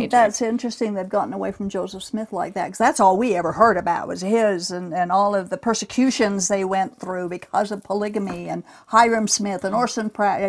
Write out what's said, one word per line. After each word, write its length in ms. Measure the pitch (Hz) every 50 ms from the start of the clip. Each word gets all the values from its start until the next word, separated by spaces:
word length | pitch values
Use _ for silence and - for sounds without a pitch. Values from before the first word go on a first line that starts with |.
think 100 | 226 -
that's 320 | 240 247 226 208 208 -
interesting 520 | 240 226 233 240 - 233 220 - 233 214 208
they've 140 | 196 185 190
gotten 240 | 208 202 175 - 185
away 180 | 196 190 190
from 160 | 196 - 202 -
Joseph 340 | - 190 175 196 - 185
Smith 300 | - - - 214 220 -
like 220 | 214 180 180 170 196
that, 140 | 190 175 185
'cause 80 | 190 -
that's 200 | 226 262 277 -
all 180 | 208 190 185
we 180 | 190 247 247 190
ever 160 | 175 165 160
heard 240 | 143 - 220 233 196
about 320 | 175 - 175 170 170 - 165
was 140 | 180 175
his 500 | 180 190 220 233 220 208 196 175 175 -
and, 200 | 180 180 180 175 160
and 180 | 180 175 175
all 240 | 180 196 202 202 208
of 140 | 196 185 170
the 80 | 185 180
persecutions 880 | - 240 220 - 214 - - 247 254 262 247 - 226 202 202 196 180 -
they 160 | 202 196 190
went 340 | 185 190 190 190 185 - -
through 300 | - 185 185 180 180 170
because 420 | 180 180 - - - 190 214 202
of 140 | 214 202 -
polygamy 640 | - 190 208 202 208 214 214 196 190 175 175 175 170
and 160 | 165 175 170 - - - - -
Hiram 400 | - 220 233 233 226 220 214 202
Smith 340 | - - 202 208 196 180
and 100 | - 190 202
Orson 360 | 233 247 - - 240 214 214
Pratt. 300 | - - 208 202 185 - 196